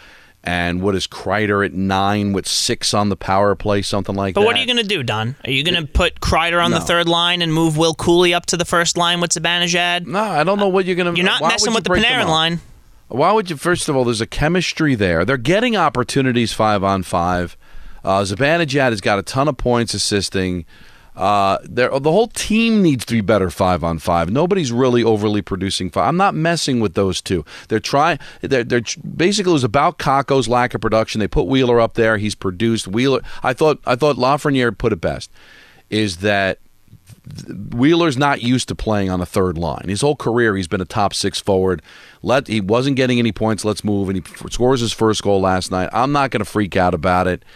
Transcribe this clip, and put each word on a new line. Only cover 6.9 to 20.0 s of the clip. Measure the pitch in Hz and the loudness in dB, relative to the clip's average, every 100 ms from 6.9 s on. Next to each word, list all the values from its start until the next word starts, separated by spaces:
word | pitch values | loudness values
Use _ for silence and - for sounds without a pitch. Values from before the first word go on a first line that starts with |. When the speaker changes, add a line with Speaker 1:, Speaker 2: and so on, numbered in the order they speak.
| 170 170 | 2 2
Speaker 2:
line | 170 175 175 | 2 2 0
and | 170 | 0
move | 160 165 151 | 2 2 2
Will | 165 165 | 0 2
Cooley | - 170 180 175 | 2 4 4 2
up | - | -2
to | 180 | -4
the | 175 | 0
first | 175 170 - | 0 0 0
line | 170 175 | 0 0
with | 175 | -2
Zibanejad? | 170 165 175 175 175 175 175 175 | -2 -2 0 0 0 0 -2 -4
Speaker 1:
No, | 185 | -4
I | 214 156 | -2 0
don't | 160 202 | 2 2
know | 202 | 2
what | 190 185 | 2 0
you're | 180 | 0
gonna | 175 170 | 0 0
Speaker 2:
You're | 185 | 0
not | 233 | 2
Speaker 1:
why | 156 | 0
Speaker 2:
messing | - 208 | 0 0
Speaker 1:
would | |
you | - | 0
Speaker 2:
with | 175 | 0
the | |
Speaker 1:
break | 180 | 2
them | 226 | 2
Speaker 2:
Panarin | 254 190 | 2 0
Speaker 1:
up? | |
Speaker 2:
line. | 160 165 170 - - - - - | 2 0 -2 -8 -20 -20 -20 -10
Speaker 1:
Why | 120 165 | 0 2
would | 220 180 | 2 0
you? | 151 | -4
First | 170 175 - | -2 -2 0
of | 135 | 0
all, | |
there's | 120 113 | 0 0
a | 113 | -4
chemistry | - 147 180 165 - 156 120 | -2 0 0 -2 0 0 2
there. | 98 82 | 2 2
They're | 95 135 | 2 0
getting | 120 190 247 214 | 2 2 2 2
opportunities | 156 123 120 139 131 120 113 | 0 0 -2 0 2 2 0
five | - 107 104 | 0 2 2
on | 98 98 | 2 0
five. | 90 90 87 90 87 - - - - - | 0 -2 0 -2 -4 -8 -18 -16 -14 -8
Uh, | - 95 | -2 0
Zibanejad | 98 101 139 170 160 139 131 | 0 -2 0 0 0 2 0
has | 110 | 0
got | 117 101 | 0 0
a | |
ton | 95 131 147 | 0 -2 0
of | 131 | 0
points | 123 120 117 | 0 2 0
assisting. | 104 | -2